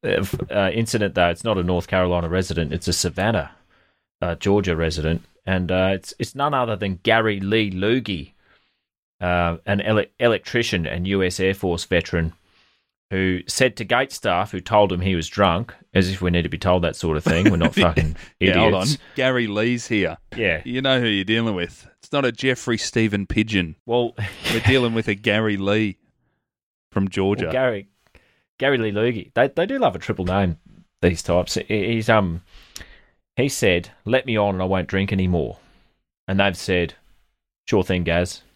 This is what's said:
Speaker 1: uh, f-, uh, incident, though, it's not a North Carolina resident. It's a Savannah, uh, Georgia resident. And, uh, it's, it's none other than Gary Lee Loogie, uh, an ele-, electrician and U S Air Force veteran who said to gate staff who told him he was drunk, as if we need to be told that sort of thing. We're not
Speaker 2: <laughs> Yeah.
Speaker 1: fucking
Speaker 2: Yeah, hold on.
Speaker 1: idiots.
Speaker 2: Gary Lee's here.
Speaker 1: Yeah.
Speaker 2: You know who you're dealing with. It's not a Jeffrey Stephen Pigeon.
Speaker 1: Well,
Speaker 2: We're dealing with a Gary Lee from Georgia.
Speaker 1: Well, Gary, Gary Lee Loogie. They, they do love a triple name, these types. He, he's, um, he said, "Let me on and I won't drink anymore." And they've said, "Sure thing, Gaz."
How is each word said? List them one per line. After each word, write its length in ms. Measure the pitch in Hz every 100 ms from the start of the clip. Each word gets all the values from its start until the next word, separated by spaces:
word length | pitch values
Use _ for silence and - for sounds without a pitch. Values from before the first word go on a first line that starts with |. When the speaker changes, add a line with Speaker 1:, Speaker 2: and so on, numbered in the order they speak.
| 104
Speaker 1:
uh, 20 |
f-, 440 | 98 98 - -
uh, 180 | 104 98
incident, 440 | 90 113 117 101 -
though, 140 | 87
it's 140 | 85
not 140 | 117 98
a 60 |
North 240 | 87 90 -
Carolina 420 | 92 90 87 85
resident. 420 | 92 95 82 80
It's 160 | - -
a 60 |
Savannah, 560 | 85 90 82 101 - 71 - _ _ _ _ _ _
uh, 140 | 87 85
Georgia 400 | 98 104 92 82
resident. 480 | 82 80 78 85 - _
And, 280 | - 95 87
uh, 180 | 92 92
it's, 200 | 95 - -
it's 160 | 120 135
none 180 | 143
other 220 | 143 120 104
than 240 | 101 90
Gary 380 | - 110 110 101
Lee 320 | 98 110 104
Loogie, 640 | 92 101 127 107 90 - _ _ _ _ _ _ _ _ _
uh, 360 | 90 87 85 85 -
an 160 | 101
ele-, 240 | 95 107 - _
electrician 680 | 120 107 - 92 95 92 78
and 220 | 87 90
U 160 | 98
S 160 | 92 -
Air 160 | 95 98
Force 300 | 92 85 -
veteran 480 | 87 - 87 82 - _ _ _ _ _ _ _
who 300 | 98 92 90 -
said 300 | - 127 117
to 60 | 107
gate 260 | 123 135
staff 400 | - 107 87 101
who 80 | 92
told 320 | - 110 104
him 80 | 90
he 140 | 92 90
was 120 | 78
drunk, 420 | - 98 85 117 - _
as 160 | - 92
if 100 | 95
we 120 | 90
need 100 | 87
to 80 | 80
be 80 | 78
told 240 | 98 90
that 120 | 85 -
sort 200 | 82 76
of 80 |
thing. 280 | - 82 95
We're 60 | 87
not 200 | 80 -
Speaker 2:
<laughs> 0 |
Yeah. 60 | 85
Speaker 1:
fucking 260 | 80 78 73 - _
Speaker 2:
Yeah, 140 | 92 92
hold 160 | 110
on. 80 | 95
Speaker 1:
idiots. 200 | 104 147 - -
Speaker 2:
Gary 300 | 131 127 113
Lee's 420 | 104 113 123 -
here. 300 | 110 87 82 - -
Speaker 1:
Yeah. 280 | 104 80 127
Speaker 2:
You 160 | 123
know 180 | 135 131
who 60 | 117
you're 180 | 101
dealing 300 | 95 113 113
with. 340 | 95 87 - - _
It's 100 | -
not 140 | 143 131
a 60 |
Jeffrey 460 | 117 131 123 - 113
Stephen 480 | - 120 113 101 98
Pigeon. 480 | - 110 104 85 78 -
Speaker 1:
Well, 300 | 120 120 - 101 - -
Speaker 2:
We're 100 | 113
dealing 340 | 107 131 120 113
with 120 | 110
a 60 |
Gary 440 | 101 110 104 110 101
Lee 400 | 98 107 110 95 _ _ _ _ _ _ _ _ _
from 160 | - 98
Georgia. 360 | 95 95 104 85
Speaker 1:
Well, 80 |
Gary, 340 | 127 131 104 98 _ _ - _ _ _ _
Gary 220 | 135 135
Lee 120 | 110
Loogie. 400 | 101 117 113 - -
They, 120 | 139
they 200 | - 190
do 100 | 269
love 180 | 208 90
a 40 |
triple 260 | - 107 90
name, 320 | 95 95 80 - - _ _
these 180 | 87 85
types. 320 | - 87 90
He, 120 | - - 107 98
he's, 160 | 117 110
um, 320 | 110 92 82 _ - - - - - _ _ _ -
he 120 | 135
said, 440 | - 107 87 - - -
"Let 200 | 127 131
me 120 | 110
on 180 | 101 92
and 60 |
I 20 | 92
won't 220 | 95 87
drink 240 | 95 98
anymore." 460 | 101 92 87 64 - _ _ _ _ _ _ -
And 120 | 95
they've 180 | 98 85
said, 380 | - 90 85 - _ _ _ _ _ _ -
"Sure 140 | 107
thing, 220 | 90 90 85
Gaz." 360 | 85 90 - _